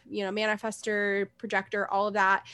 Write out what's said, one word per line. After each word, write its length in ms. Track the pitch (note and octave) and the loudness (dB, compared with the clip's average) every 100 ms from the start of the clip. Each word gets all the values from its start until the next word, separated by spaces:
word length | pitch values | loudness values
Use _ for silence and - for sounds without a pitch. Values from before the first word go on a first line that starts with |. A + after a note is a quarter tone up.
| - | -10
you 160 | G#3 | -6
know, 60 | F#3+ | -2
manifester, 960 | G#3 G#3+ G#3 A3 - A3 G#3 G3+ G3 G3 - | 0 0 0 -4 -6 -2 0 0 0 -2 -6
projector, 500 | A3 G3 G3 G3+ - | -2 -2 0 -2 0
all 160 | G3 G#3 | 0 2
of 60 | |
that, 300 | G#3 F#3+ G3 - | 2 4 2 0